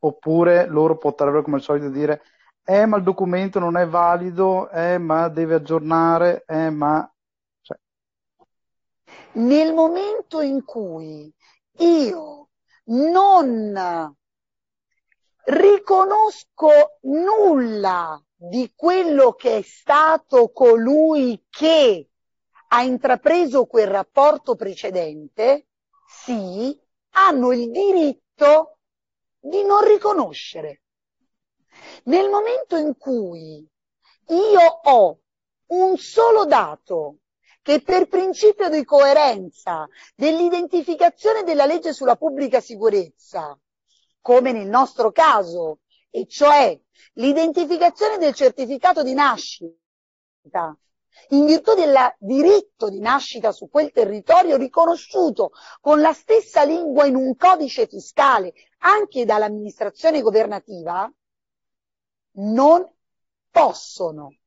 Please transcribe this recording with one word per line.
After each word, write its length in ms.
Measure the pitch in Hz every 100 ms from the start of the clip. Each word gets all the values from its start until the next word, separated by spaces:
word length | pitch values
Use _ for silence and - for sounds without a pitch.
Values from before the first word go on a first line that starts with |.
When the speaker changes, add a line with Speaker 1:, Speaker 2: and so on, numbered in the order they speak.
Speaker 1:
Oppure 640 | 156 147 - 165 170 175 175
loro 300 | 151 160 160
potrebbero, 460 | 147 143 143 147
come 140 | 151 143
al 60 |
solito, 260 | 135 147 147
dire: 320 | 135 147 147 _ _ _ _
"Eh, 220 | - 196 220
ma 100 | 208
il 60 |
documento 560 | 185 190 185 180 190 190
non 180 | 175 170
è 100 | 175
valido, 840 | 170 170 175 180 175 190 185 -
eh, 260 | 170 170 180
ma 300 | 170 160 170
deve 280 | 156 165 160
aggiornare, 880 | 147 160 151 165 165 165 175 175 _
eh, 240 | 160 160
ma", 400 | 151 147 156 - _ _ _ _ _
cioè. 160 | _ - _ _ _ _ _ _ _ _ _ _ _ _ _ - -
Speaker 2:
Nel 420 | - 240 285 320
momento 680 | 320 320 349 403 427 - 320
in 240 | 294 269
cui 680 | - 233 196 160 156 156 151 _ _ _ _ _
io 680 | 339 330 254 339 302 294 294 _ _ _
non 1300 | - 233 302 359 403 381 277 226 214 196 180 170 156 147 _ _ _ _ _ _ _ _ _ _ _ _
riconosco 1500 | - 302 392 403 - 381 381 415 440 - _ _ 311 294 294 _
nulla 1200 | 262 294 359 440 403 294 240 214 190 180 170 151 _
di 380 | _ 170 214 240
quello 580 | _ 320 370 349 285 254
che 240 | 214 254 220
è 40 |
stato 880 | 190 - - 285 311 320 _ 254 233
colui 920 | - 247 226 226 302 320 302 254 214 _
che 580 | - 311 320 269 185 139 _ _ _ _ _ _
ha 140 | 240
intrapreso 840 | 254 254 262 247 302 339 330 262 240
quel 220 | 233 208
rapporto 680 | 196 190 - 285 302 -
precedente, 1120 | 233 190 180 202 185 160 151 147 - 226 285 _ _ _ _ _
sì, 720 | - - 233 185 185 247 294 _ _ _
hanno 420 | - 381 285 247
il 180 | 247 233
diritto 1080 | 247 403 381 302 254 _ _ 294 311 320 _ _ _ _ _ _ _
di 240 | 269 370
non 200 | 403 403
riconoscere. 1000 | 427 415 415 381 208 143 - 170 151 143 _ _ _ _ _ _ _ _ _ _ - -
Nel 240 | - 330 392
momento 480 | 403 427 508 640 339
in 200 | 302 254
cui 720 | 277 247 190 170 156 151 156 _ _ _ _ _ _
io 520 | 330 427 403 330 330
ho 380 | - 254 185 156 _ _ _ _ _
un 300 | 349 381 370
solo 480 | - - 466 440
dato 720 | 359 254 175 151 _ 175 147 147 _ _ _ _
che 200 | - 294
per 240 | - 370 -
principio 600 | 381 381 - 427 403 370
di 160 | 311
coerenza 1040 | 262 285 277 285 285 208 185 _ - 165 151 _ -
dell'identificazione 1300 | _ 277 320 349 349 349 349 311 330 698 - 427 440
della 240 | 359 302 285
legge 260 | 330 339
sulla 240 | 285 254 240
pubblica 440 | 311 277 277 240
sicurezza, 1000 | - 220 220 202 170 _ _ 185 156 143 _ _ _ _ _ _
come 320 | - 247 254
nel 160 | 226 196
nostro 420 | 233 269 - 220
caso, 680 | 202 320 233 180 170 165 151 _ _ _
e 160 | - 190
cioè 520 | - 285 294 240 156 _ _ _
l'identificazione 1040 | - 247 294 330 311 311 339 349 - 427 427
del 160 | 311
certificato 680 | - 262 - 247 269 359 359
di 120 | 262
nascita 640 | 262 285 233 - - 170 165 _ _ _ _ _ _ _ 180 165 156 _ _ _ _ _
in 140 | 277 302
virtù 280 | 320 -
del 200 | 427 320 269 247 -
diritto 720 | 196 269 330 403 - _ 214
di 100 | 196
nascita 520 | 214 269 - 247 214
su 160 | 196 -
quel 240 | 285 294
territorio 640 | - 208 208 - 339 370 277
riconosciuto 960 | 254 - 330 339 - 415 339 208 190 _ - -
con 200 | - 302
la 120 | 311
stessa 500 | 311 _ 440 - -
lingua 420 | 285 330 330 269 285
in 80 | 262
un 200 | 262 247
codice 500 | 359 359 285 - 226
fiscale 680 | - - - 277 240 180 - _ _
anche 460 | 349 415 415 269
dall'amministrazione 960 | 226 214 214 214 208 - 208 _ 320 311
governativa, 880 | 220 208 220 202 _ 185 165 175 214 _ _ _ _ _ _ _ _ _ _ _ _ 196
non 460 | 202 226 285 339 370 _ _ _ _ _ _
possono. 840 | - 285 - - - 175 151 143 143